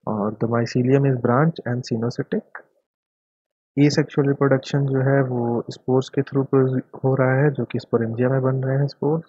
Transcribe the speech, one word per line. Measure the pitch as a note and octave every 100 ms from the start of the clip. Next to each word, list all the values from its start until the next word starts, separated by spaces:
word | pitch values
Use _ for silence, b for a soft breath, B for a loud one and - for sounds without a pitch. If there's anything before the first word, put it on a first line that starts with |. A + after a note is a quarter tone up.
| -
और | G#2+ G2+ A2
the | A2+
mycelium | A#2 A#2+ C3 B2 C#3 C#3
is | B2+ A#2
branch | B2 D#3+ - A#2
and | B2 -
cynocytic। | A2+ A#2 - - G#3+ _ - _ _ _ _ _ _ _ _ _ _ _ -
Asexual | D3 C#3+ C#3+ - C#3
रिप्रोडक्शन | C#3 C#3 C3+ - C#3+ C#3
जो | C3+ C3
है | C#3
वो | B2+ B2 A#2+ A#2 -
स्पोर्स | - - C3 C3
के | -
through | C3+ C#3 C3+
pro-, | C3+ C3 B2+ - -
हो | C3+
रहा | C3 C3 C3
है | D3+
जो | C3
कि | A#2 A#2
sporangia | - A#2 A2+ A2+ B2
में | C3+
बन | C3 C3
रहे | C3 C3+
हैं | C#3+
स्पोर्स। | - C#3 D#3+